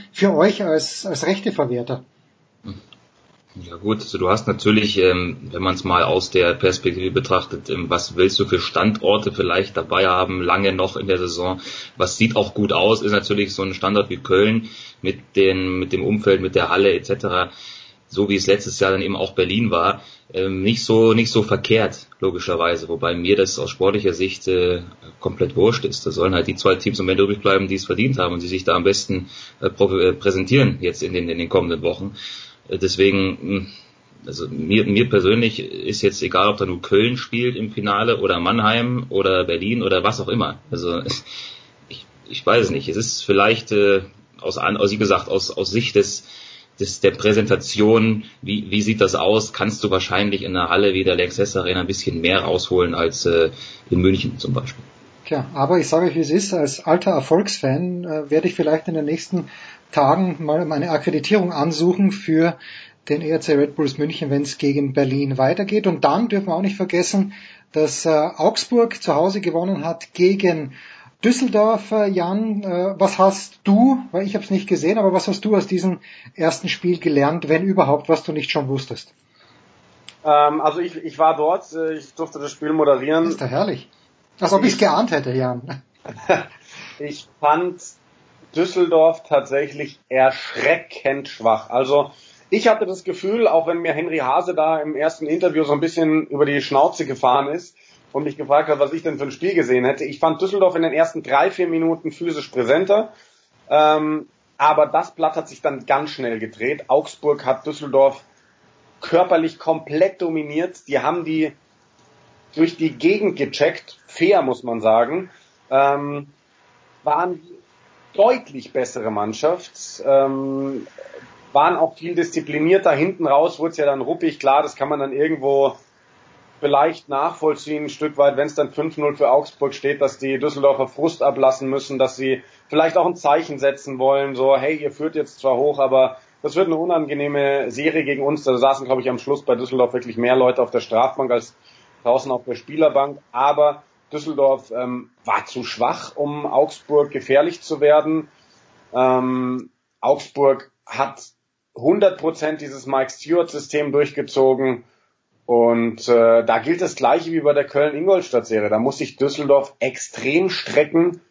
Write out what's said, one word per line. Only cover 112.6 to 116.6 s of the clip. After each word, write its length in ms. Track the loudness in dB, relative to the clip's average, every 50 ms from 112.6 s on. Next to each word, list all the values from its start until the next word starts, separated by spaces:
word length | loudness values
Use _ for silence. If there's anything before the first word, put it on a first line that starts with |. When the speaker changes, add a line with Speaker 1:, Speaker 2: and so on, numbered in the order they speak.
| 0 0 0 -2
Speaker 3:
die 140 | -4 -4 -4
Gegend 440 | 0 0 0 2 2 0 -2 -2
gecheckt, 640 | -2 -4 -4 -2 0 0 0 0 -2 -14 -20 -20 _ _
fair 340 | -14 -6 -2 2 2 4 4
muss 220 | 2 0 -2 -4 -6
man 180 | -8 -6 0
sagen, 480 | 2 4 4 4 2 0 -2 -6 -8 -10 -16 _ _ _ _ _ _ 0
ähm, 580 | 2 2 4 4 2 0 -4 -6 -8 -10 -12 -14 _ _ _ _ _ _